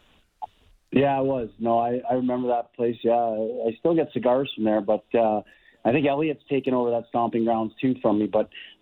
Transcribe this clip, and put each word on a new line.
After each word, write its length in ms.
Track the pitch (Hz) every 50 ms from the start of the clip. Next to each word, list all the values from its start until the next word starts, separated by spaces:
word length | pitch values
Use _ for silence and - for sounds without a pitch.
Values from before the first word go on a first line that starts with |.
| _ _ _ _ _ _ _ - - - _ _ _ _ _ _ _ -
Yeah, 280 | - 127 139 139 135 135
it 60 | 135
was. 240 | 135 135 127 117 104 98 -
No, 220 | 113 117 117 117
I, 220 | 117 120 123 127 - 117
I 80 | 127
remember 340 | 127 127 123 123 123 127 123
that 240 | 123 120 - _ _
place. 220 | - 120 120 117 110
Yeah, 120 | - 117 117
I, 560 | 120 117 113 110 107 110 110 123 123 113 117
I 80 | 113 -
still 160 | - 165 170
get 160 | 165 143 - -
cigars 380 | 123 113 123 123 135 139 - -
from 120 | - 107
there, 160 | 107 107 110
but, 240 | 101 104 107 101 - - - 117
uh, 240 | 117 110 107 104 - _ - _ _ _ _ _ -
I 60 | 107
think 160 | 123 156 139 143
Elliot's 340 | 139 143 160 156 139 - _ -
taken 240 | 143 131 127 135 127
over 180 | 127 120 120
that 180 | 117 117 113 _
stomping 340 | - 123 117 113 - 117 113
grounds 300 | 117 113 110 110 107 - -
too 140 | - 131 123 127
from 160 | - 113 104 107
me, 80 | 107
but 220 | 98 - 107 104 - - - - - - _